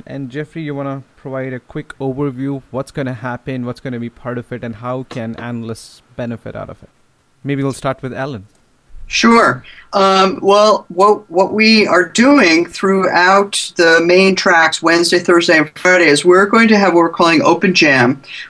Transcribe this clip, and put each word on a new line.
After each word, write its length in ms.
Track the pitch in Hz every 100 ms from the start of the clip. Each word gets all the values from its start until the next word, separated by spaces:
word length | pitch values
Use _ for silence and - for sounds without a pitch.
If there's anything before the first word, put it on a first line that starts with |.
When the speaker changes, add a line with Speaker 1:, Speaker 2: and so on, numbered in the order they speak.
Speaker 1:
and 260 | - 135 131
Jeffrey, 320 | 143 151 165
you 120 | 151
wanna 300 | 143 139 135 131 _
provide 360 | 139 131 131
a 80 | 127
quick 360 | _ 156 147 -
overview? 600 | 135 131 143 123 135 139 -
What's 180 | 127 135
gonna 240 | - 127
happen? 500 | 123 123 120 - 131
What's 140 | 123 123
gonna 220 | 135 120
be 100 | 117
part 260 | _ 123 123
of 140 | -
it? 140 | 120
And 120 | 120 110
how 280 | 123 127
can 320 | 127 131 113 113
analysts 680 | 117 120 113 110 - - _ -
benefit 400 | 120 113 110 110
out 120 | 101
of 140 | -
it? 60 | - _ _ _ _ _
Maybe 180 | 135 139
we'll 100 | 139
start 300 | 127 139 131
with 100 | 131
Ellen. 360 | 120 139 113 98 _ _ _ _ - -
Speaker 2:
Sure. 580 | - 226 233 156 123 - - -
Um, 480 | 202 190 190 190 -
well, 440 | 190 202 214 190 -
what, 420 | 175 202 208 -
what 220 | 170 185
we 340 | 214 220 220 190
are 220 | 175 170
doing 580 | - 262 285 180 160 170
throughout 1040 | - 196 190 185 170 180 196 202 - - -
the 240 | 165 165
main 300 | 170 185 190
tracks, 480 | 190 196 165 160 -
Wednesday, 380 | 165 170 170 180
Thursday, 360 | 175 175 170 160
and 140 | 151 -
Friday, 280 | 180 180 160
is 180 | 143
we're 220 | 175 185 202
going 200 | 226 226
to 80 | 208
have 160 | 190
what 80 | 170
we're 100 | 165
calling 320 | - 170 160
Open 320 | 143 170 196
Jam, 460 | 175 156 131 120 147 - -